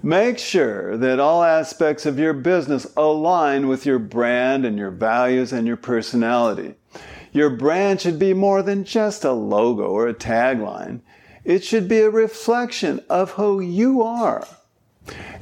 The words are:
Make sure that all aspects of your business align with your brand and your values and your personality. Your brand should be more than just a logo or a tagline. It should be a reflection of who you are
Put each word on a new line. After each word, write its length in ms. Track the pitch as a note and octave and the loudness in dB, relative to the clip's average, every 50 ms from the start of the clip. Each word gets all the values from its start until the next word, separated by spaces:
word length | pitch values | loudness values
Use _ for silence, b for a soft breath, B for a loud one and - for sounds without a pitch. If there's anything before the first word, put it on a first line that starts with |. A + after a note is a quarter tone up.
| - | 0
Make 340 | C#3+ D#3+ F#3 G#3+ B3 A#3+ A#3+ | 2 2 2 2 2 0 -4
sure 580 | - - - F#3 D3 A#2 G#2 G2 - F#2 G2+ A2+ | -6 -2 0 2 2 2 0 -4 -6 -6 -4 -2
that 200 | B2 C3 C3 B2+ | 0 0 2 2
all 240 | C#3 D3 E3 E3+ | 2 2 4 4
aspects 640 | E3+ E3 D#3+ D#3+ D#3 - - - E3+ D3+ D3+ D3+ - | 4 4 2 2 0 -4 -2 0 0 0 0 0 -2
of 120 | D#3 C#3 C3 | -4 -2 0
your 160 | D#3 D#3+ D#3 | 0 0 0
business 520 | C#3 B2+ E3 F#3 F3+ D3 C3 D3 B2+ - - - | 0 0 0 0 0 0 -2 -4 -4 -4 -4 -2
align 720 | - D3+ D#3 D3+ D#3 D3+ E3+ F3+ F3 D#3 D3 - C3+ C#3 | 2 2 2 2 2 2 0 2 2 2 2 0 0 0
with 200 | C3 C3 C3 - | 0 -2 -2 0
your 120 | C#3+ C3+ B2+ | 0 0 0
brand 640 | A2 G2+ G2+ A#2 A#2+ A#2+ B2 B2 B2+ C3 C3+ C#3 C3 | -2 -4 -2 0 0 2 2 2 2 0 0 0 0
and 140 | A#2+ G#2+ G2+ | -2 -2 -4
your 120 | G2+ F#2+ | -6 -6
values 640 | F#2 F2 A2 A2 A2+ A#2+ B2 B2+ B2+ B2+ B2+ A#2 | -4 -2 0 0 2 2 2 2 2 0 0 -2
and 140 | C3 A#2+ A2+ | -2 -2 -2
your 120 | A#2 A#2 A2+ | -2 -2 -4
personality. 960 | - - B2 A#2 A2 - - A#2+ A#2+ A#2 B2 A#2+ A#2+ A2+ G2+ G2 G2 - - _ _ B B B B B B B B B | -4 -2 -2 -2 -2 -2 -2 0 0 2 2 2 2 0 0 -2 -8 -12 -14 _ _ B B B B B B B B B
Your 180 | - C#3 D3+ D3 | 0 2 2 2
brand 500 | C3 A2+ C3 D3 D#3+ F3+ G3 G3+ G3 F#3 | 2 2 0 0 2 2 2 0 0 0
should 180 | - F3 E3 D3+ | 0 -4 0 2
be 160 | F#3+ F#3+ F#3+ | 2 2 2
more 280 | F#3 G3 G3+ G3 F#3+ | 2 2 2 2 2
than 220 | F#3+ G3 G3+ G3 F#3+ | 0 0 -2 -4 -4
just 400 | - - A3+ G#3+ G#3 G3+ - - | -2 -2 0 0 0 -2 -2 -2
a 80 | C#3+ | 0
logo 540 | B2+ A#2 G#2+ G#2 G#2 G#2 A2+ A#2+ B2 G2+ G2+ | 0 0 -2 0 2 2 2 2 2 0 -2
or 200 | G2 F#2+ G#2 A#2 | -2 0 0 -2
a 80 | A#2+ A2+ | -2 -4
tagline. 880 | - - A#2 A#2 A2+ A#2+ B2+ C3+ A#2 G#2+ G2 G2+ F#2+ F#2 F#2 A#2 B2 b b b b b b b b b | -6 -6 -2 0 2 2 2 0 -2 -4 -6 -8 -10 -12 -12 -12 -14 b b b b b b b b b
It 200 | - F3 F#3+ F#3 | 0 0 0 0
should 240 | - A3+ A3+ F#3+ F3+ | 0 0 0 0 2
be 120 | A3+ A3 | 2 4
a 100 | G#3+ G#3+ | 4 4
reflection 920 | G#3+ A3+ A3 G#3+ A3 - - - A#3 A#3+ A#3+ A#3+ - - - D#3+ C#3 B2+ - _ | 4 2 0 0 -2 -6 -2 0 0 0 0 -4 -6 -4 -2 -2 -2 -4 -4 _
of 220 | C3 F3 F#3+ F#3 | 0 0 0 -2
who 260 | - - G#3 G#3 G3 G3 | -2 -2 0 0 0 0
you 440 | F#3 F3 F3 F#3+ A3+ C4 C4+ B3+ | -2 -2 0 2 2 4 4 2
are 440 | A3 A3+ A#3 A#3+ A3+ F3+ - - - - - _ _ _ _ _ _ _ _ _ _ B B B B B B B | 0 0 -2 -2 -2 -2 -2 -2 -6 -12 -18 _ _ _ _ _ _ _ _ _ _ B B B B B B B